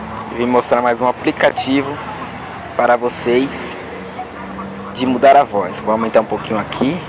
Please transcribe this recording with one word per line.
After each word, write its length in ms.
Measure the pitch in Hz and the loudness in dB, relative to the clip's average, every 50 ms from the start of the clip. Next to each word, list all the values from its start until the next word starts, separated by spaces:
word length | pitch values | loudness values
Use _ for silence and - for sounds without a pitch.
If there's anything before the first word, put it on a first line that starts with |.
| - - - - - - - | -10 -10 -10 -10 -10 -8 -4
Vim 80 | 113 120 | -2 0
mostrar 360 | 123 123 120 120 - 127 120 | 2 2 2 2 2 2 2
mais 200 | 123 123 120 113 | 4 2 2 2
um 60 | 123 123 | 2 0
aplicativo 840 | - - - 156 147 - - 143 - - - 131 135 139 135 139 147 - - - - - - - - - - - - - - - - | 0 0 -2 -2 0 2 2 2 2 0 0 0 0 0 0 -2 -6 -8 -8 -10 -10 -10 -10 -12 -12 -12 -12 -12 -12 -12 -12 -4 0
para 180 | - 120 120 120 | 2 4 4 4
vocês 560 | 117 120 123 - - - 120 120 127 135 143 - - - - - - - - - - - - - - - - - - - - - - - - - - - - - | 4 2 -2 -4 -2 0 2 4 4 2 0 -2 -8 -10 -10 -10 -12 -12 -12 -12 -12 -12 -12 -12 -12 -12 -12 -12 -12 -12 -12 -10 -10 -10 -10 -10 -12 -12 -10 -6
de 120 | 113 127 | -2 0
mudar 300 | 127 127 120 139 139 139 | 0 2 6 8 8 8
a 80 | 143 139 | 8 6
voz. 340 | 117 104 101 92 87 101 - | 4 2 -2 -2 -2 -4 -4
Vou 100 | 104 107 | -2 0
aumentar 300 | 110 113 113 110 - 113 | 0 0 2 2 2 2
um 40 | 107 | 2
pouquinho 320 | 104 110 104 - - 110 | 2 -2 -6 -4 -4 -4
aqui. 400 | 104 101 - - - 123 135 175 175 - | -4 -4 -4 -2 0 0 0 0 -2 -6